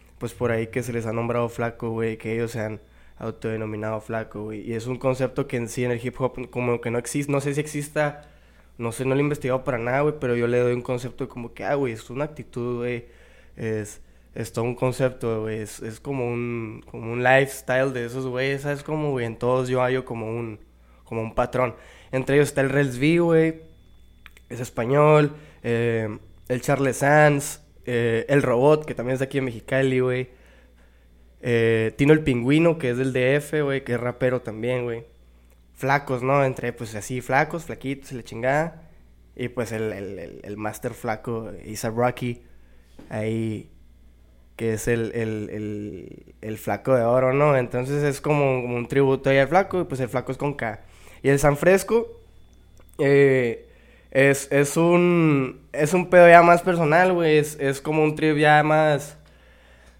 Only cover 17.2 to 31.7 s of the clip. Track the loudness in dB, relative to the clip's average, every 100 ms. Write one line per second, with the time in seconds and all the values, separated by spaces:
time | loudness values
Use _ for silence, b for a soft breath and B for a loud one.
17.2 | 4 4 4 -4 -2 0 0 -2 -6 -6
18.2 | -6 -4 -4 -4 -4 -6 -6 -4 -2 -2
19.2 | -4 -2 0 0 0 0 0 0 -4 -8
20.2 | -6 -6 -8 -12 -20 b b b -8 -6
21.2 | -4 -2 -2 0 -2 -4 B B B -4
22.2 | 2 2 2 2 0 2 0 0 2 4
23.2 | 4 4 4 -2 -16 -20 -20 -20 -20 -20
24.2 | -20 -20 -14 -10 -8 -4 0 4 6 6
25.2 | 4 B B B -4 0 0 0 -4 -8
26.2 | -16 -20 -6 -4 0 2 2 2 4 6
27.2 | 6 4 -4 -12 -18 -16 -4 0 2 0
28.2 | 2 2 4 4 4 2 0 -6 -4 -4
29.2 | -2 -2 -4 -8 -4 0 2 2 0 -2
30.2 | -6 b b b b b b b b _
31.2 | -20 _ 0 2 4